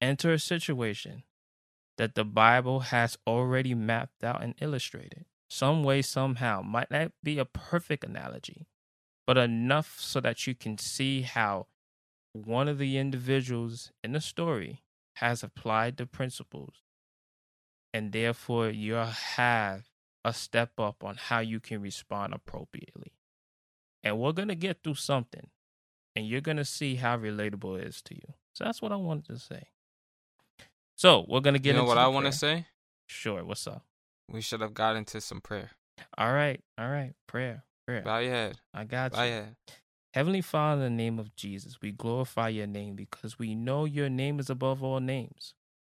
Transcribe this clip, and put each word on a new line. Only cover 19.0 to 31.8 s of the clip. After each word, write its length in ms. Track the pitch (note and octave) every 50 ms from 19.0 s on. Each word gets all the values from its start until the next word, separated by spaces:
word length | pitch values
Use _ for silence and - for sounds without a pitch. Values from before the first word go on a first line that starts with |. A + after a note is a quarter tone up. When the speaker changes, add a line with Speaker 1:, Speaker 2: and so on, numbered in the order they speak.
| A2+
Speaker 1:
have 840 | A2+ A2+ - - - - - B2 A#2+ A#2+ A#2 G#2+ G2+ F#2+ G2 A2+ _ _ _ _ _ _ _ _
a 100 | A#2 A#2
step 460 | - - - - A#2 A#2 A#2+ - -
up 240 | A2+ G#2 G#2 - -
on 140 | G2+ G2+ -
how 220 | - - A#2+ A#2
you 200 | A2+ A2+ A2 A2
can 220 | - - A2+ G#2+
respond 520 | G2+ G2 F#2+ - - _ G#2 G2+ G2+ F#2+ -
appropriately. 800 | - - - - D#2 D2+ - - - - - _ - - - _ _ _ _ _ _ _ _ _ _ _ _ _ _ _ _ _ _ -
And 140 | G#2+ G#2 A2
we're 120 | A#2+ C#3+
gonna 240 | D#3+ E3+ G3 G#3+ G3
get 260 | D#3+ F3 F#3+ F3 - _
through 120 | D#3+ D3
something, 540 | - - - C#3+ C3+ A#2 - - - - - _ _ _ _ _ _ _ _ _ _ _ _ _
and 100 | A2 A2
you're 140 | G#2+ A#2 C3
gonna 240 | D3 D#3+ D#3 D3+ D3
see 320 | - - - D3+ C#3 C3
how 220 | B2+ B2+ A#2+ A#2+ A#2+
relatable 600 | A2 G#2+ G#2 G#2 G#2 G#2+ G2+ G2 G2 F#2+ F#2+ F#2
it 100 | - -
is 140 | - - -
to 120 | - -
you. 180 | - - - C#3+ - _ _ _
So 100 | - -
that's 180 | A3 A#3 -
what 120 | A3+ A3 G3+
I 20 |
wanted 300 | G3+ F#3 E3+ D#3+ D3 D3
to 140 | - - B2+
say. 280 | - - - - - - _ _ _ _ _ _ _ _ _ _ _ _ _ _ _ _ _ _ - - _ _ _ _ _
So 300 | - - F#3 D#3+ G#2+ E2 -
we're 120 | F#2+ C3
gonna 180 | C3+ C#3+ C#3 C#3
get 120 | C3+ C#3
Speaker 2:
You 20 | C#3
know 60 | B2